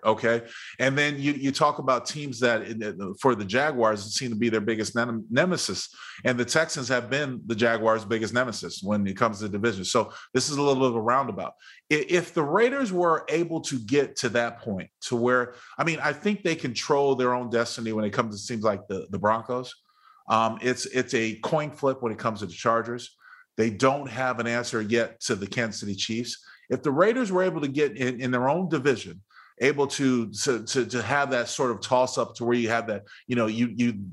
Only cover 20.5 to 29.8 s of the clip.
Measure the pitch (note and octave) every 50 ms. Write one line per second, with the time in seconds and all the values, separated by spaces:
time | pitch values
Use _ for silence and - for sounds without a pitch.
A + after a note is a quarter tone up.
20.5 | A2+ G#2 A2+ B2 B2 - - G2+ A2 B2+ B2+ B2+ C#3+ A#2+ A2+ A2+ A2 A2 - -
21.5 | D#3+ D#3 D3+ D3 - - - C3+ C3 C3 B2 A#2 G#2+ - - B2 G#2+ G2+ G#2 F2
22.5 | E2+ - - A#2+ A2+ A2+ A2 A#2+ A#2+ B2 A#2+ - - _ _ - - - - _
23.5 | _ - A2+ A#2 G#2 - C3 C3+ C#3 D3 C#3+ C3 G#2+ B2 C3 B2+ B2 A#2 A#2 A#2
24.5 | A#2 A#2+ A#2+ - A#2+ A2+ G#2+ G#2 A#2 A#2 A2+ A2 - - - - A#2 F#2+ G2 F#2+
25.5 | - B2+ A#2 A2 G2+ - - G2+ G2 G2 - - A2 A#2 B2 A#2 - - - -
26.5 | - - _ - B2 B2+ - D3+ C3 D3 F3+ G#3+ A#3 C4 B3+ F#3+ F#3 F3+ F#3 F#3
27.5 | E3 D#3+ D3 C#3 C3 D3+ D3+ C#3 G#2 B2 C3 B2+ B2+ A#2 C3 B2 B2+ B2 B2 C3
28.5 | D3 F3 F#3+ E3 D#3+ D3 B2+ C#3+ B2 G#2 - F2+ D#2+ F#2+ - _ _ - - -
29.5 | _ - A#2+ C#3 D3 C#3+